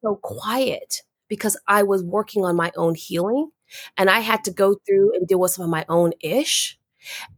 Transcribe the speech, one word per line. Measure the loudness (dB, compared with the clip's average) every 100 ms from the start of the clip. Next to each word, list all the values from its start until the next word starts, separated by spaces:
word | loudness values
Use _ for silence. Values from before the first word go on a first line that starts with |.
so | -4 -4
quiet | -8 -10 -4 -2 0 -4 -8 -12 -12 _ -10
because | -4 -4 -4 0
I | 2
was | 4 2
working | 0 -4 -2 -2
on | 0 0
my | 0 0
own | -2 -2
healing, | -4 -4 0 -2 -4 _ _ -20 -10 0
and | 4
I | 4
had | 2 -2
to | -2
go | 0 2 2 2
through | 4 4
and | 2 0
deal | 2
with | 2
some | 0
of | -2
my | -2 0
own | 2 2 0
ish. | -2 0 0 -2 -4 -8 _ _ -16 -16 -12